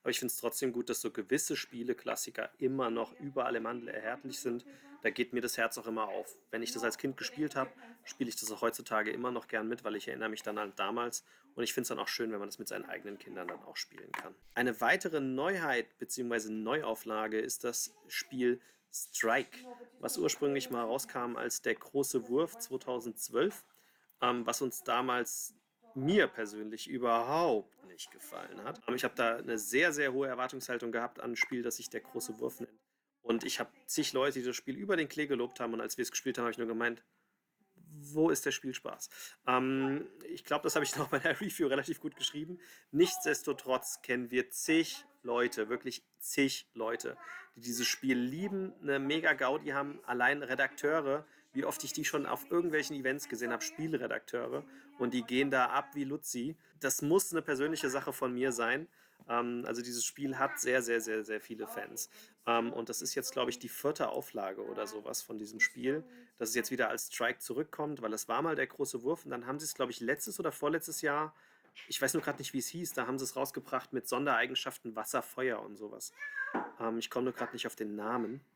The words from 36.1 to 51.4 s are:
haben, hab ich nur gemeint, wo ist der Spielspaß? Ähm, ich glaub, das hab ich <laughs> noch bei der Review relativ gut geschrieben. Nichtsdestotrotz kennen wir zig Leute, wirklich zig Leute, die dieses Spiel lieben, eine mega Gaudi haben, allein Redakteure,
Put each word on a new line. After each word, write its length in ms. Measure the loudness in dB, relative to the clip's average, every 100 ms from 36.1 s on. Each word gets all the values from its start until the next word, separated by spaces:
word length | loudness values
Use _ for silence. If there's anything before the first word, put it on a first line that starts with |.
| -2 -2 0
haben, 60 | -2
hab 60 |
ich 60 | 0
nur 80 | -2
gemeint, 380 | 0 0 -2 _ _ _ _ _ _ _ _
wo 560 | -20 -18 -4 4 6
ist 120 | 4
der 80 | 2
Spielspaß? 600 | -2 -4 -6 -8 -10 -14 -14 -16 -6 2
Ähm, 600 | 4 4 4 2 0 -4 -12 -12
ich 160 | -12
glaub, 200 | 0 2
das 120 | 4 2
hab 60 |
ich 140 | 2 0
<laughs> 20 |
noch 120 | 0
bei 100 | 2
der 200 | 2 2
Review 280 | -2 2 4
relativ 320 | 4 0 -4
gut 160 | -4 -2
geschrieben. 440 | -2 -2 -6 -10 -14 -20 _
Nichtsdestotrotz 1120 | 6 6 6 2 2 0 -2 2 0 0 -8
kennen 300 | 0 0 2
wir 180 | 2 2
zig 560 | -2 4 4 4 -4 -12 _
Leute, 480 | 0 4 4 2 0
wirklich 340 | 0 -2 -8 _ _
zig 520 | -2 4 4 4 -8
Leute, 440 | -4 -2 -2 -4 -8 -12 -14 -16 -10
die 60 |
dieses 260 | -4 0 0
Spiel 300 | 2 4 4
lieben, 560 | 2 0 0 0 -2 -4
eine 180 | 0 2
mega 340 | 2 4 4
Gaudi 360 | 4 4 2 0
haben, 300 | -2 -2 -6 -4
allein 380 | 4 4 4
Redakteure, 840 | 0 2 0 2 2 2 2 0 -2 -20